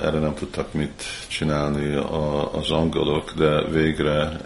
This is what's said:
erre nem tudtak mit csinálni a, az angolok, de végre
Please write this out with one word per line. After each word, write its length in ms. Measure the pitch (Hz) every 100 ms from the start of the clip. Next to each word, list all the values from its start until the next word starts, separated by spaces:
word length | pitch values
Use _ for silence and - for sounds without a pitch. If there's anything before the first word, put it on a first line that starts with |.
erre 160 | 78 76
nem 160 | 76
tudtak 380 | 73 71 - 73
mit 300 | 78 73 - - - -
csinálni 680 | - 78 73 73 73 73
a, 600 | 71 - 78 76 73 73
az 160 | 80 73
angolok, 640 | 80 82 78 73 73 -
de 320 | 80 78 76
végre 760 | 78 80 78 78 76 76 78 78